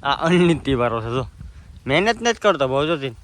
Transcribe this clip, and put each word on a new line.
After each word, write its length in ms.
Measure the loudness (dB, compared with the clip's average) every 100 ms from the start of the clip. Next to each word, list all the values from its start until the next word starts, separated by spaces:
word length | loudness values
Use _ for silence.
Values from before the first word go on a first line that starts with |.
આ 120 | -2 -2 2
અનીતિવાળો 760 | 4 4 2 0 0 0 -2
છે. 80 | -4
જો 180 | -6 -6 -12 -18 -18 -20 -14 -2
મહેનત 360 | 0 0 0
નથી 200 | -2 0
કરતો 260 | 2 2 0
બહુ, 180 | 0 0
જો 120 | -2
તીન 180 | -4 -10